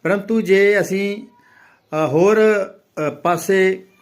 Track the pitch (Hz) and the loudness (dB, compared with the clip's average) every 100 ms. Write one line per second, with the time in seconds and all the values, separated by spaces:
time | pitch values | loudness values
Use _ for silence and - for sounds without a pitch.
0 | 160 196 196 226 180 190 202 208 175 190 | -2 -4 -2 -4 2 2 4 2 -2 -4
1 | 202 208 - _ _ _ _ _ _ 156 | -4 -8 -14 _ _ _ _ _ _ -4
2 | 156 147 190 220 214 208 190 - _ - | -2 2 2 4 2 2 -4 -10 _ -6
3 | 151 147 170 170 170 190 190 190 - _ | -6 -4 -4 -4 0 2 2 0 -10 _